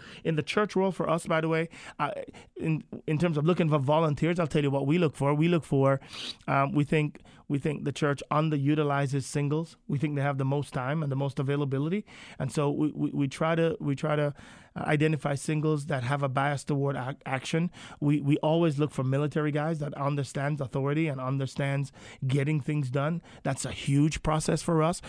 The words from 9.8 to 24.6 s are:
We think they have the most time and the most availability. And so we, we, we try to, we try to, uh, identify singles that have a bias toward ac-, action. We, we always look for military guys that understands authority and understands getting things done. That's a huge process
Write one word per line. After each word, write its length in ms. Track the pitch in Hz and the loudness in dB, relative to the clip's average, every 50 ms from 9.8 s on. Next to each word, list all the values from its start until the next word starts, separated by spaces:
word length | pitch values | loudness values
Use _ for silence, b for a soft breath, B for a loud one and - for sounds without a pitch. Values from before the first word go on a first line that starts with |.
| _ | _
We 120 | - 147 131 | -4 -4 -2
think 180 | 160 151 147 | 0 0 0
they 60 | 139 135 | 0 0
have 160 | 143 143 135 | 0 0 0
the 60 | 139 | 0
most 260 | 135 139 147 139 - - | 0 0 0 -2 -2 -4
time 300 | 139 123 131 147 165 156 | -4 -2 -2 -2 -2 -2
and 100 | 139 131 | -2 -2
the 40 | |
most 220 | 135 143 139 - - | -2 -2 -2 -2 -2
availability. 680 | 139 131 143 143 147 139 135 135 143 160 185 214 - B B B B B B B | -2 0 0 0 0 0 0 0 0 0 -2 -2 -4 B B B B B B B
And 120 | - 135 | -6 -4
so 200 | - 160 143 143 | 0 0 0 2
we, 200 | 143 - 151 151 - | 2 2 0 -2 0
we, 160 | - 147 143 | -2 -4 -2
we 180 | - 147 143 139 | 0 0 -2 -2
try 260 | - - 160 160 165 | -2 -2 0 0 2
to, 200 | 165 165 165 165 - | 2 2 2 0 -2
we 160 | - 147 139 | -2 -4 -2
try 220 | 135 - 151 147 | -2 -2 0 0
to, 160 | 151 147 147 143 B B B B B B B B | 0 0 0 -2 B B B B B B B B
uh, 100 | - 135 | -6 -2
identify 480 | - 156 147 151 156 156 139 - 147 143 | 0 2 2 2 2 2 0 -2 -2 -4
singles 500 | 139 - - 156 151 147 156 156 147 143 | -4 -2 -2 -2 0 2 2 0 0 0
that 160 | 160 151 131 120 | -2 -4 -2 -2
have 200 | 120 139 143 143 | -2 -2 0 0
a 80 | 135 | 0
bias 340 | 127 139 135 143 147 135 - | 0 0 0 0 0 -2 -2
toward 320 | - 147 139 139 139 135 | -2 0 0 0 0 -2
ac-, 220 | 131 123 127 139 - - | -2 -4 -6 -8 -8 -8
action. 440 | 135 135 131 - - - 160 170 175 B B B B B B | -6 -6 -6 -4 -2 0 0 0 0 B B B B B B
We, 220 | 147 143 147 147 139 | 2 2 2 2 4
we 160 | 139 147 - | 2 2 2
always 400 | - 151 156 165 170 165 143 139 | 4 2 4 4 4 4 2 2
look 120 | 151 147 | 0 0
for 140 | - - 131 | 0 -2 -2
military 480 | 131 135 139 147 151 143 160 151 151 143 | 0 0 0 0 0 0 0 0 0 0
guys 280 | 147 147 160 170 151 | 0 -2 -2 -2 -4
that 120 | 147 143 - | -4 -6 -6
understands 720 | - - 139 147 143 135 - - 143 139 143 151 139 139 | -4 -2 -2 -2 -2 -2 -4 -4 -4 -2 -2 -2 -2 -4
authority 460 | 120 - 139 135 139 147 156 165 156 | -4 -4 -2 0 0 0 0 0 0
and 120 | 139 135 | -2 -4
understands 720 | 131 131 139 139 135 131 - - 143 139 139 139 139 - B B B B B B - | -4 -2 -2 -2 -2 -4 -4 -2 -2 -2 0 -2 -2 -4 B B B B B B -2
getting 320 | 135 131 143 135 147 156 151 | 0 2 2 2 2 0 0
things 320 | 123 - 151 151 143 127 | 0 -2 -2 -2 -2 0
done. 300 | 123 135 139 151 170 170 B B B B B | 0 0 0 0 -2 -4 B B B B B
That's 240 | 139 135 - - | -4 -4 -2 -4
a 40 | 123 | -8
huge 520 | - - - - 139 143 147 160 147 - - | -8 -6 -2 2 4 4 4 4 2 0 0
process 400 | 156 151 156 - - 165 156 | 0 0 0 2 0 0 0